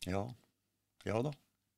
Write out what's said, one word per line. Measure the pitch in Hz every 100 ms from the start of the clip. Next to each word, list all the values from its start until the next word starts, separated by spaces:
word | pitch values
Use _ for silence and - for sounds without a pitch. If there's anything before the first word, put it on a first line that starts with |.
| 90
Ja. | 95 110 117 _ _ _ _ _ _
Ja | 98 107
da. | 139 143 _ _ _